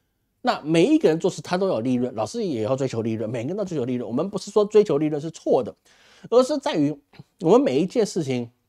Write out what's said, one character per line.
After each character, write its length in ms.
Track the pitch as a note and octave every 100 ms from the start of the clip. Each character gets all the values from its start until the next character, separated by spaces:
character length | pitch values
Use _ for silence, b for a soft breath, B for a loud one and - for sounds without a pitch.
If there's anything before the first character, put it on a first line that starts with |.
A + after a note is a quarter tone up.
| _ _ _ _
那 180 | B3 G3+
每 260 | D3 E3 G3+
一 100 | D#4
个 120 | G3
人 100 | E3
做 120 | F3+
事 120 | -
他 160 | - F#3
都 80 | F#3+
有 140 | B2+
利 140 | B2
润， 200 | B2 B2
老 100 | G2+
师 200 | A2 A#3+
也 180 | G3+ A#2+
要 140 | G#2+ C3+
追 100 | C3+
求 160 | A#2
利 100 | A2
润， 160 | A2 A2
每 140 | A#2
个 60 | B2
人 80 | G3
都 80 |
追 120 | F#3+ D#3
求 80 |
利 100 | B2
润。 140 | B2 G#2+
我 60 |
们 160 | A#2 F#3+
不 80 | G3+
是 120 | -
说 140 | G#3+
追 200 | G#3 G#3+
求 120 | G#3 D3
利 100 | D3+
润 140 | D3+
是 100 | E3
错 320 | - E4 D#3+
的， 120 | G2+ - B B B B E3+
而 140 | A#3
是 140 | B3+ D4
在 180 | D4+ F#3+
于 200 | C#3+ D3+ _ - - -
我 100 | D#3+
们 100 | A#3
每 200 | C4 B2+
一 60 | F#3
件 200 | B3 G3
事 160 | F#3+
情、 260 | C3+ B2 A#2+ _